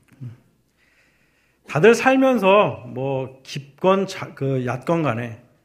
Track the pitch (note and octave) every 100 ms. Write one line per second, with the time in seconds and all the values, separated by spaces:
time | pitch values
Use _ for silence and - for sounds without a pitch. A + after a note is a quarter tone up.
0 | _ _ B2 - _ _ _ _ _ _
1 | _ _ _ _ _ _ - D3+ G#3 A#3
2 | C4 C4+ C4 A#3+ F#3+ G#3 D#3+ G2+ A#2+ A#2+
3 | C3+ C3+ B2+ - - D3 - _ F#3 G3
4 | F#3+ - - - C3+ C3 A#2+ B2+ - E3+
5 | C#3+ A2+ A#2+ G#2+ _ _